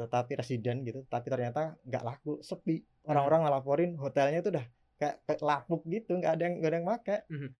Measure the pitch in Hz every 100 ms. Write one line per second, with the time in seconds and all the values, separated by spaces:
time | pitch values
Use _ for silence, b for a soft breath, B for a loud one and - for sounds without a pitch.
0 | 117 120 123 139 123 123 120 120 123 127
1 | 131 120 120 127 120 120 160 - 127 123
2 | 113 131 147 147 - 185 - 160 - _
3 | - 147 139 160 156 139 139 147 175 165
4 | 139 143 139 160 180 170 120 _ _ -
5 | 147 - - 151 147 147 - 165 160 202
6 | 220 180 160 160 170 175 160 165 170 233
7 | - 208 - 151 139 -